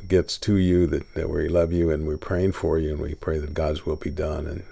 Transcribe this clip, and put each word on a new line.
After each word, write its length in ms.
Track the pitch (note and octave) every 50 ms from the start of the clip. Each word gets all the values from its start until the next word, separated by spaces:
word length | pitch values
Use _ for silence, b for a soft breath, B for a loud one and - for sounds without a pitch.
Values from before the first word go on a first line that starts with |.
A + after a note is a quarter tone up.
| G#2 F2
gets 280 | F#2+ F2+ E2+ - - -
to 180 | - G#2 G#2
you, 320 | G2 F#2 F2+ F2 F2+ F2 D2+
that, 260 | D#2 C#2+ - - -
that 160 | E2 D#2 D#2
we 180 | D#2+ D#2+ D#2 D#2
love 240 | E2+ F2 E2+ E2 F2
you 200 | F2 E2+ E2 D#2
and 160 | D2+ D#2 D#2
we're 80 | D2+
praying 360 | D2 - - F#2+ F2 F#2 F#2+ F#2
for 240 | - - D#2+ D#2
you, 140 | D#2+ D#2 D2+
and 100 | D2+ D2
we 140 | D#2 - -
pray 240 | - - - D#2+ D#2
that 160 | D2 D2 D#2
God's 320 | D#2+ D#2 D2+ D#2 D#2 -
will 100 | - D2+
be 140 | - - -
done 380 | D2 D#2 D#2 D#2 D2+ D2+ D2+ D2+
and 160 | - F#2 F2+ -